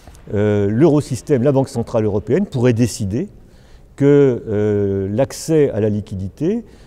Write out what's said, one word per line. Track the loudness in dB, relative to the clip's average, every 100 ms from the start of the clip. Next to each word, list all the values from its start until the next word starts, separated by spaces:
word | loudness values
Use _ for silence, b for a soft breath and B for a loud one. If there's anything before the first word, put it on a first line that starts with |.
| B -20 -6
Euh, | -2 0 2 0
l'eurosystème, | 4 4 4 0 -6 -2 0
la | 2
Banque | 0 0
centrale | -4 -4 -2
européenne | 0 -2 -2 -2 -2
pourrait | 0 2
décider | 2 0 -2 -4 -4 -6 -12 b b b b -18 0
que, | 4 6 4 2 -4
euh, | -2 0 0 0 -2 -2
l'accès | -2 -4 -6 -2 2 2
à | 0
la | -2
liquidité | -2 -6 -10 -10 -6 -4 -4 B B